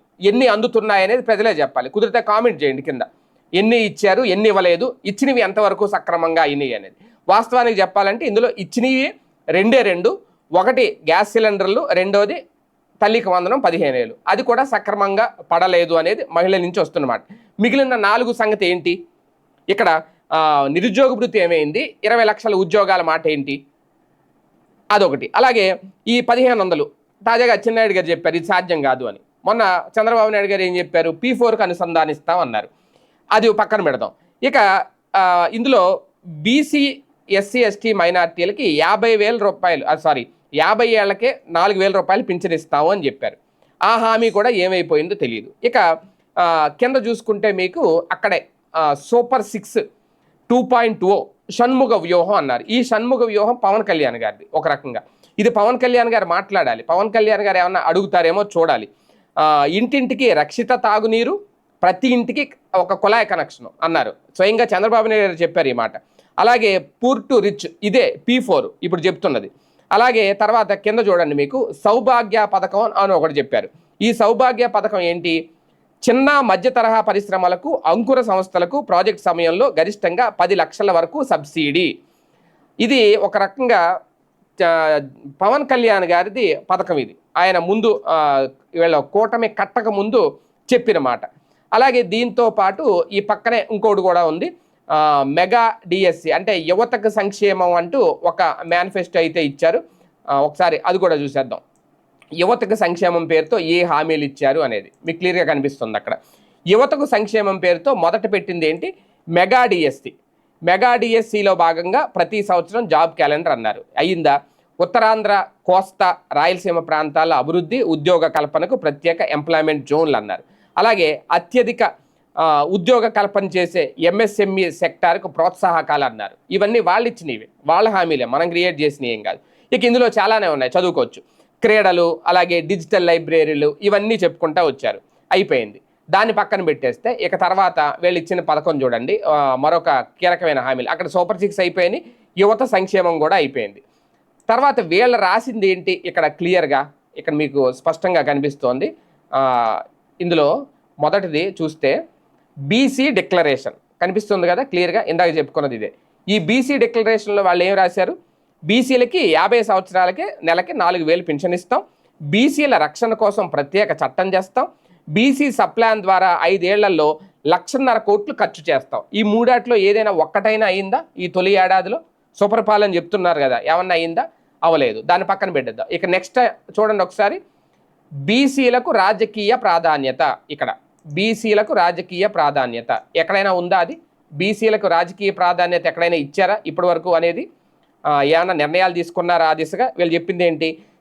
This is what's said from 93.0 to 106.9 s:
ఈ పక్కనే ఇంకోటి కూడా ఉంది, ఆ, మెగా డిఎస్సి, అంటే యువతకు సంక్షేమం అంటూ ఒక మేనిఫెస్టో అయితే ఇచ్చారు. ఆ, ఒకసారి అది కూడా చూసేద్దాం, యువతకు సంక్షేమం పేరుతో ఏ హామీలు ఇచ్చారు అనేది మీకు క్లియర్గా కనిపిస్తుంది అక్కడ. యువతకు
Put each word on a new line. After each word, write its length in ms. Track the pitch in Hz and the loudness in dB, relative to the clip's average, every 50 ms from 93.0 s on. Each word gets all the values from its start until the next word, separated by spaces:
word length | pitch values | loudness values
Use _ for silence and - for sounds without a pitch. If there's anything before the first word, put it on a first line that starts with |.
| - - | 0 -2
ఈ 80 | 202 196 | -4 -4
పక్కనే 480 | 202 208 208 202 - 233 240 220 - - | -2 -2 -4 -2 -2 -2 -2 -2 -2 -4
ఇంకోటి 300 | 220 196 214 214 202 196 | -4 -2 0 0 2 2
కూడా 240 | 180 185 170 175 170 | 2 2 2 2 2
ఉంది, 280 | 160 156 180 269 349 339 - _ _ _ _ _ - | 0 -2 -4 -6 -8 -10 -14 _ _ _ _ _ -4
ఆ, 320 | 156 151 151 151 147 143 135 | 0 0 2 2 2 2 0
మెగా 500 | 139 147 170 185 190 240 233 226 226 - - - | 0 0 0 0 2 2 2 2 0 -2 -4 -6
డిఎస్సి, 440 | 175 180 196 190 175 165 - - 160 | -6 -2 0 0 0 0 0 -2 -2
అంటే 280 | 143 170 190 220 202 175 | -2 -2 -2 -2 -2 -2
యువతకు 500 | 156 160 180 202 233 233 240 220 214 220 | -2 0 0 0 0 0 -2 -2 -2 -2
సంక్షేమం 640 | 202 220 196 202 202 - 208 202 190 185 180 175 175 | -2 -2 -2 -4 -2 0 0 0 2 2 2 2 2
అంటూ 260 | 170 170 170 269 269 | 0 0 0 0 2
ఒక 580 | 208 160 - - 175 170 165 190 180 156 143 - 170 | 2 2 0 0 -2 -2 0 0 0 0 -2 -4 -4
మేనిఫెస్టో 540 | 165 175 175 180 190 196 190 175 175 - 175 | -2 0 0 0 -2 -4 -6 -6 -2 0 0
అయితే 260 | 165 160 160 170 156 | 0 0 -2 -2 -4
ఇచ్చారు. 380 | 143 143 - 170 165 165 - - - _ _ _ _ _ _ _ - | -4 -2 0 0 2 2 0 -4 -8 _ _ _ _ _ _ _ -2
ఆ, 120 | 143 139 | 0 0
ఒకసారి 400 | 143 151 151 - 180 170 156 - - | 0 0 0 0 0 0 0 0 -2
అది 120 | 180 185 | -2 0
కూడా 180 | 185 190 175 160 | 2 2 2 2
చూసేద్దాం, 440 | 143 143 135 135 139 131 117 101 - - _ _ _ _ _ _ _ _ _ _ _ _ _ 156 | 0 -2 -4 -4 -4 -4 -4 -8 -12 -14 _ _ _ _ _ _ _ _ _ _ _ _ _ -4
యువతకు 420 | 165 170 196 240 233 226 190 180 | -2 0 0 0 0 -2 -2 -2
సంక్షేమం 520 | - 185 170 175 170 185 175 170 170 165 | 0 -2 -2 0 0 0 0 0 0 0
పేరుతో 320 | 160 165 156 156 - 240 202 | 0 0 0 2 0 -2 -2
ఏ 240 | 165 160 170 180 170 | 0 0 0 0 2
హామీలు 400 | 170 151 151 156 160 160 151 147 | 2 0 0 0 0 -2 -2 -4
ఇచ్చారు 360 | 139 139 - 147 135 139 160 | -6 -4 -2 0 0 0 0
అనేది 320 | 147 123 113 101 98 - _ _ - | 0 -2 -4 -6 -8 -12 _ _ -10
మీకు 120 | 160 165 | -10 -6
క్లియర్గా 260 | 170 180 185 175 180 160 | -4 -4 -2 0 0 0
కనిపిస్తుంది 540 | 156 151 139 135 139 139 - 120 110 107 | 0 0 0 -2 -4 -4 -6 -6 -6 -6
అక్కడ. 180 | 104 - - 107 - - _ _ _ _ _ _ _ - | -6 -6 -8 -8 -10 -10 _ _ _ _ _ _ _ -2
యువతకు 380 | 170 196 226 277 277 | 2 2 4 4 2